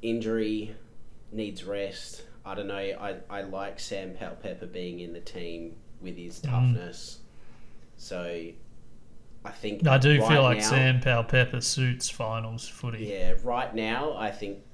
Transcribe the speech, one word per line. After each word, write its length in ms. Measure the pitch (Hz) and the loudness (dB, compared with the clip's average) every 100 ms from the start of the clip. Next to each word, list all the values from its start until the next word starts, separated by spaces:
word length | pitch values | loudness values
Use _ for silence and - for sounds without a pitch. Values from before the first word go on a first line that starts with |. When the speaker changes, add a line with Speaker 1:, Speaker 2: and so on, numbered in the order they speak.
Speaker 1:
injury, 720 | 113 113 110 113 107 107 107 107 - - - - - | -2 -2 0 0 0 -2 -6 -10 -14 -12 -12 -12 -10
needs 320 | 107 104 92 | -6 -6 -6
rest. 580 | 95 101 98 98 - - - - | -6 -4 -4 -8 -12 -14 -16 -16
I 100 | - | -10
don't 120 | 98 101 | -8 -6
know. 80 | 101 | -6
I, 400 | 98 95 101 92 - | -6 -6 -8 -8 -10
I 140 | 101 | -10
like 360 | 98 95 98 - | -8 -6 -8 -8
Sam 360 | - 98 95 | -8 -8 -8
Powell-Pepper 520 | 92 92 - 101 92 90 | -8 -10 -10 -10 -10 -10
being 340 | 90 90 87 | -8 -8 -8
in 120 | 87 | -10
the 80 | 87 | -10
team 560 | 85 92 87 85 82 82 - - | -10 -8 -8 -8 -10 -12 -16 -14
with 160 | 92 87 | -10 -10
his 240 | 87 - | -10 -8
Speaker 2:
Mm. 100 | 147 | -2
Speaker 1:
toughness. 680 | 123 127 120 87 - - - - - - - - - - - | 4 4 4 -2 -10 -12 -14 -14 -14 -14 -12 -12 -14 -16 -16
So 520 | - 92 87 87 82 85 - - - - - - - - | -10 -8 -6 -6 -8 -12 -14 -14 -14 -16 -14 -16 -14 -14
I 60 | 98 | -12
think 360 | - 104 104 156 | -8 -6 2 6
Speaker 2:
I 120 | 135 | 8
do 220 | 135 147 | 8 8
Speaker 1:
right 80 | - | 8
Speaker 2:
feel 140 | 147 | 8
like 160 | 135 117 | 8 6
Speaker 1:
now, 120 | 104 | 4
Speaker 2:
Sam 300 | 135 131 127 | 6 6 6
Powell-Pepper 600 | 127 120 113 127 123 123 | 4 2 4 4 4 2
suits 480 | - - 127 123 - | -2 2 0 0 -4
finals 580 | - 113 113 113 113 - | -4 -4 -4 -4 -8 -10
footy. 380 | - 123 113 107 | -8 -6 -6 -6
Speaker 1:
Yeah, 280 | 98 110 113 | 4 8 10
right 300 | 127 120 131 | 8 2 0
now, 420 | 110 110 117 147 117 | -2 0 0 -2 -2
I 140 | 107 | -4
think 280 | 101 104 101 - | -4 -8 -8 -14